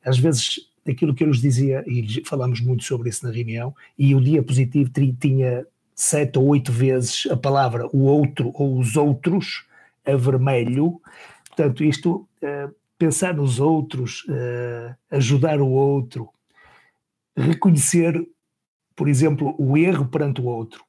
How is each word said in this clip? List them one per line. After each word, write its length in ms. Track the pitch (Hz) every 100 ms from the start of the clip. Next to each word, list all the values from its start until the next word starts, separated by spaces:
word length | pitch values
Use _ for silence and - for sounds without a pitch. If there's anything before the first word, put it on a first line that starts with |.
Às 140 | 127 131
vezes, 540 | 156 131 - - - _ -
aquilo 260 | 127 156
que 100 | 135
eu 40 | 156
lhes 120 | 127
dizia, 440 | 139 123 139 135 -
e 140 | 123
lhes, 200 | 107 113 -
falamos 340 | 143 127 120
muito 240 | 123 120
sobre 240 | - 127 117
isso 160 | 107
na 80 | 120
reunião, 420 | 113 113 113 127 - - -
e 160 | 139
o 60 | 135
diapositivo 720 | 127 156 127 131 127 147 135
tri-, 260 | - 135 123
tinha 480 | 147 135 127 123 - _ _
sete 440 | - - 151 143 131
ou 80 | 139
oito 240 | 147 135
vezes 540 | 117 131 131 123 - -
a 60 | 120
palavra 500 | 139 139 127 117 117
o 120 | 139
outro 460 | 135 147 139 - 120
ou 240 | - 139 127
os 180 | 123 147
outros, 720 | 147 127 175 185 - - _ _ _ _
a 120 | - 135
vermelho. 840 | 127 131 135 127 120 127 160 170 - - - - -
Portanto, 360 | - 147 123
isto, 440 | 151 143 175 - - _
eh, 280 | 143 143 143 - _ _
pensar 360 | 165 135 185
nos 260 | 160 139 120
outros, 640 | 147 160 135 131 123 - -
eh, 680 | 131 123 120 123 120 120 127 _
ajudar 500 | 143 120 139 160 151
o 80 | 135
outro, 600 | 131 139 139 113 127 110 _ _ _ - _ _ _ _ _ _ -
reconhecer, 840 | 135 160 196 151 - 175 165 170 170 _ _ _ _ _ _ -
por 120 | 143
exemplo, 460 | 131 156 143 143 -
o 180 | 135 147
erro 300 | 175 165 131
perante 340 | 156 147 127
o 40 |
outro. 400 | 123 117 113 -